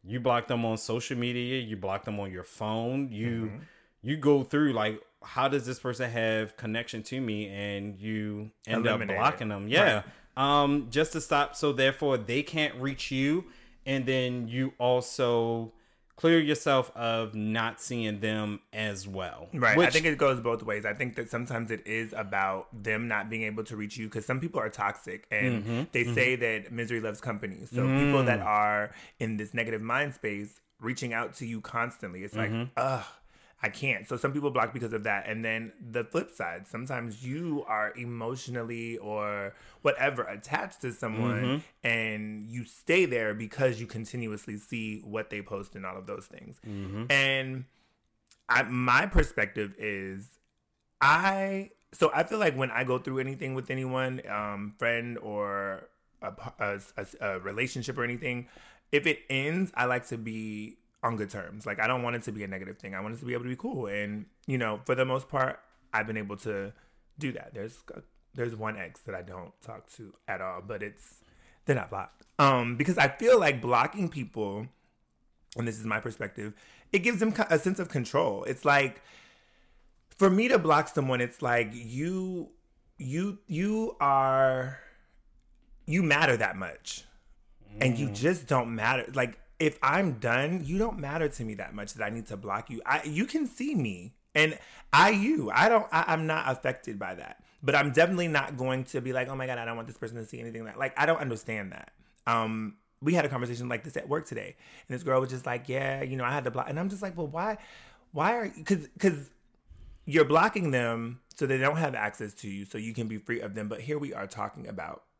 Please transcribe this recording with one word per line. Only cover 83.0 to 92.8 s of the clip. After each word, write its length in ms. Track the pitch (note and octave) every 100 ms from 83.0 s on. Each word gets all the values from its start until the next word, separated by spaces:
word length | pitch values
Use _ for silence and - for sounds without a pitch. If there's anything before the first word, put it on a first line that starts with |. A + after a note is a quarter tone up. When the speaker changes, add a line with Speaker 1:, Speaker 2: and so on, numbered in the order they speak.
| B2+ D#3 G3 G3 -
Speaker 2:
you 480 | D#3+ G3 G#3+ A3+ -
are, 800 | C#3 C#3 C3+ C3 C3 C3 C3 C3+ - - _ _ _ _ _ _ _ - -
you 160 | E3
matter 320 | E3+ C#3+ D#3 A#2+
that 180 | G#2 F2+
much. 460 | F2+ C#2 - - - - _ - _ - - G#2+
And 180 | C3 A#2+
you 100 | C#3+
Speaker 1:
Mm. 60 | G2+
Speaker 2:
just 320 | C#3+ F#3 C#3+
don't 260 | C3+ A#2
matter. 320 | A2+ A2 B2+ -
Like, 240 | C3 B2 G#2 - -
if 180 | D#3 -
I'm 300 | C3 E3 F#3+
done, 480 | A#2 A#2 A#2+ D3 F3+
you 140 | C#3+ F#3
don't 200 | A3+ -
matter 280 | C#3 D#3 D#3
to 160 | -
me 120 | A2+ G#2
that 180 | F#2 G#2
much 180 | G2+
that 100 | -
I 60 | G#2
need 180 | A#2 G#2+
to 100 | G2+
block 320 | G2+ G2+ -
you. 120 | A2+